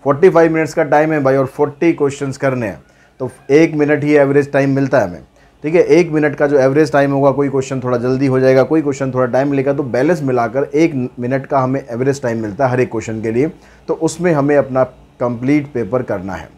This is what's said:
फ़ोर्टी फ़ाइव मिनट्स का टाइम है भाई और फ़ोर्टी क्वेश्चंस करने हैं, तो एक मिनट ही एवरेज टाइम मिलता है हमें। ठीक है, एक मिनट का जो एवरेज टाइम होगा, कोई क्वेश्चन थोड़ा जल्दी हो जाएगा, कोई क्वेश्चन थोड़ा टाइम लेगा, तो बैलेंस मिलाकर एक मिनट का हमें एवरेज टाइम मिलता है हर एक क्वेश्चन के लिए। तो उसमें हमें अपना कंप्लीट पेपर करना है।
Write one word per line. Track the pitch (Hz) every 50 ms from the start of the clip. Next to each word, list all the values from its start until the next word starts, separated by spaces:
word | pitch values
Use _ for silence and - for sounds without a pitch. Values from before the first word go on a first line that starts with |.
| _
फ़ोर्टी | 139 143 139 180 185
फ़ाइव | 160 165 165 165 160
मिनट्स | 160 160 143 -
का | 175 160
टाइम | 143 151 151 156 156 160
है | 151 139
भाई | 131 135
और | 139 135 123
फ़ोर्टी | - - 147 143 139 - 170 170 165
क्वेश्चंस | 135 147 139 135 - 143 135 131 -
करने | - 139 131 123 120 104
हैं, | 87 71 - _ _ _ _ _ _ _
तो | 131 123 - - _ -
एक | 135 151 165 160 156
मिनट | 151 147 143 151 143 135
ही | 147 151 147
एवरेज | 139 135 143 143 143 139
टाइम | 143 139 139 139 135
मिलता | 135 139 131 - 135
है | 107 90
हमें। | 87 78 67 _ _ _ _ _ _ _ -
ठीक | 151 165
है, | 175
एक | - - 147 165 175 160
मिनट | 151 156 147 151 135
का | - 151 143
जो | 147 139
एवरेज | 131 135 135 151 160 143
टाइम | - 143 139 139
होगा, | 139 139 139 139
कोई | 131 135 139 139
क्वेश्चन | 131 135 131 - 139 131
थोड़ा | 120 123 123 120
जल्दी | 117 127 131 131 143
हो | 135 131 131
जाएगा, | 131 131 131 - 127
कोई | 127 156 160
क्वेश्चन | 147 143 135 139 139 131
थोड़ा | 123 127 127 123
टाइम | 117 123 135 143 143
लेगा, | 139 131 139 143
तो | 143 151
बैलेंस | 127 107 120 131 156 180 160
मिलाकर | 147 135 127 123 117 117 107 135 143
एक | - - 147 165 160 151 131 123 127 - -
मिनट | 120 123 131 135 135
का | - 151 135
हमें | 131 127 131 135
एवरेज | 135 - 117 117 127 139 135 135
टाइम | - 120 113 113
मिलता | 110 107 98 92 139
है | 127
हर | 123 123
एक | 127 107
क्वेश्चन | - 113 101 - 110 110
के | 107 113
लिए। | 113 117 139 160 - - - - - - _ -
तो | 160
उसमें | 156 160 160 156 - 170 180 165
हमें | 147 139 143 147 143
अपना | 131 127 127 131 131 - - - - _ _ _
कंप्लीट | 123 123 123 117 127 131 147 151 143 143 -
पेपर | 127 113 95 117 131 123
करना | - 110 95 87 98 92
है। | 85 78 - -